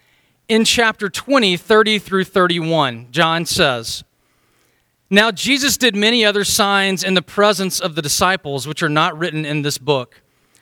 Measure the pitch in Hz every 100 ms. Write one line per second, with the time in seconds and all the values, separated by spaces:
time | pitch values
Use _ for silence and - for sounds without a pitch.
0 | _ _ _ _ - 226 220 - 226 -
1 | 202 - - 269 202 175 - 214 214 208
2 | - 190 180 202 180 170 160 160 135 117
3 | 123 135 165 165 165 - 147 120 113 -
4 | - _ _ _ _ _ _ _ _ _
5 | - 196 226 170 190 277 269 - 247 202
6 | 214 240 214 208 190 - 202 202 196 185
7 | 185 185 - - 208 180 185 - 180 156
8 | 147 - 185 185 147 139 143 151 160 151
9 | 175 156 170 156 147 151 143 - 127 139
10 | 123 _ _ _ _ _